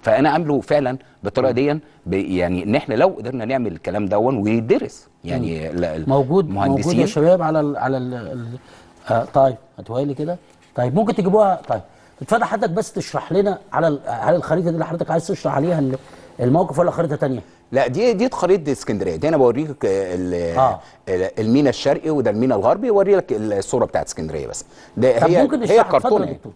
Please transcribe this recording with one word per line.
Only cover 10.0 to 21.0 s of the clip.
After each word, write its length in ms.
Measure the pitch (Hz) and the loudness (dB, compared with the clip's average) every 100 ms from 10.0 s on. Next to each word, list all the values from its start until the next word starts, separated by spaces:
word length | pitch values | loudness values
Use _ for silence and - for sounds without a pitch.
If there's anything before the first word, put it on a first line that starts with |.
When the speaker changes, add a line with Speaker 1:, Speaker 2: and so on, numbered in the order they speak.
| 143 | -4
Speaker 2:
لي 80 | |
كده. 240 | 135 151 175 _ _ _ - | -4 -6 -8 _ _ _ -4
طيب 200 | 123 147 | 0 2
ممكن 200 | 214 196 | 0 0
تجيبوها. 460 | 190 202 202 180 - | 2 4 4 2 -2
طيب 140 | 113 - - _ _ | -6 -6 -20 _ _
اتفضل 220 | - 226 | -2 0
حضرتك 260 | 220 214 214 | 0 -2 -2
بس 240 | 170 - | -2 -4
تشرح 380 | - - 143 - | -6 -6 -8 -2
لنا 280 | 180 202 180 - | 0 0 -2 -6
على 140 | 131 165 | 0 0
ال، 120 | 143 - | 0 -6
هل 300 | 117 131 170 | -4 0 0
الخريطه 280 | - 156 | 2 0
دي 100 | 175 | 0
اللي 120 | 165 160 | -2 -4
حضرتك 260 | 170 156 | -6 -2
عايز 160 | 160 - | -2 -2
تشرح 280 | 185 156 139 | -4 -2 -2
عليها 240 | 156 165 | 0 0
ال، 160 | 139 131 - - - - | 0 -4 -10 -20 -20 -4
الموقف 400 | 123 151 180 151 | 2 2 2 2
ولا 120 | 165 | 0
خريطه 240 | 131 170 139 | 2 -2 -2
تانية؟ 240 | 147 127 - _ _ | -2 -4 -8 _ _
Speaker 1:
لا، 160 | 120 123 | 0 0
دي، 260 | 131 247 | 2 2
دي 160 | 208 254 | 2 0
خريطه 420 | - 180 190 151 | 0 2 2 2
اسكندريه، 440 | 127 - 107 92 80 | -4 -2 -2 -2 -2
دي 120 | 147 | 0
انا 100 | 151 | 4
بوريك 400 | 123 120 156 135 | 4 4 -4 -2
ال، 760 | 113 95 95 90 90 87 85 85 | 0 0 -2 -2 -2 -2 -2 2
Speaker 2:
آه. 220 | 131 92 - - | 2 0 -10 -18